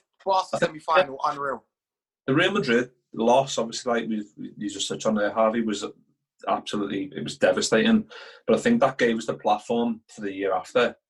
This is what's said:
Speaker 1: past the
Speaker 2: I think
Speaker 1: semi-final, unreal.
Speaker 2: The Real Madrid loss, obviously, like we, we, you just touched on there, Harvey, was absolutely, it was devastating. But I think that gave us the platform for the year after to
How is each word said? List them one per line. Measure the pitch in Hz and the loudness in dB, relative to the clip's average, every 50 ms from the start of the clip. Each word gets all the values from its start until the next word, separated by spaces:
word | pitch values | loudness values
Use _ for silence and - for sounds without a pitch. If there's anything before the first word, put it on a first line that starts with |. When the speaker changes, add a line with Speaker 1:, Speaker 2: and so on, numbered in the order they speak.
| _ _ _ _ _ | _ _ _ _ _
Speaker 1:
past | 196 190 190 180 - | 0 0 0 0 -2
the | - | -2
Speaker 2:
I | - | -2
think | 175 165 156 151 - | -2 -2 -2 -8 -4
Speaker 1:
semi-final, | - 160 170 185 139 131 139 - | 2 2 2 2 2 -2 -4 -4
unreal. | 147 143 139 143 139 127 113 - _ _ _ _ _ _ _ _ _ _ _ _ | -4 -2 -2 -4 -6 -6 -8 -12 _ _ _ _ _ _ _ _ _ _ _ _
Speaker 2:
The | - 135 | 0 2
Real | 156 180 190 | 2 2 2
Madrid | 196 226 - 123 117 120 127 - _ _ _ _ - | 2 0 0 2 2 2 0 -2 _ _ _ _ -6
loss, | 110 110 117 123 135 135 - - | 0 2 4 4 4 4 2 -2
obviously, | - 113 113 - - - 123 | -4 -4 -4 -6 -6 -4 -2
like | 117 117 - 113 | -2 -2 -2 -2
we, | 110 107 104 - _ | -4 -6 -6 -10 _
we, | - 101 101 - | -16 -16 -16 -12
you | - 104 98 | -10 -10 -8
just | 95 98 - | -6 -6 -6
touched | - 101 98 - | -6 -6 -2 -2
on | 110 107 | 0 0
there, | 104 104 101 | 2 0 0
Harvey, | 101 113 110 110 110 117 | 2 2 2 2 2 0
was | 110 107 104 98 104 - - _ _ _ _ _ _ _ _ _ - | -2 -2 -4 -4 -6 -10 -12 _ _ _ _ _ _ _ _ _ -4
absolutely, | - - - - - - 107 101 - - 98 - - - | -4 -4 -4 -4 -6 -4 -4 -4 -4 -4 -6 -6 -6 -8
it | - - | -10 -10
was | 71 - | -10 -4
devastating. | - - 92 92 107 107 - - 110 110 113 113 107 107 - - - - - - - _ | 0 2 2 2 2 0 2 2 2 4 6 4 4 2 -2 -12 -18 -20 -20 -20 -10 _
But | - 110 | 0 2
I | 107 | 2
think | - 123 117 117 | 4 2 4 4
that | 135 131 - | 4 2 2
gave | - 127 117 113 | 2 0 0 0
us | 113 117 | -2 -4
the | - - | -6 -8
platform | - - 113 120 120 - - 120 117 117 120 113 107 _ _ - | -4 0 0 0 0 0 -4 -2 -2 0 -2 -4 -6 _ _ -16
for | - | -10
the | 107 98 | -8 -8
year | 95 95 98 117 113 | -6 -4 -2 -2 -2
after | 107 - - - 127 120 113 | -2 -4 -2 0 0 0 0
to | - - _ | -2 -8 _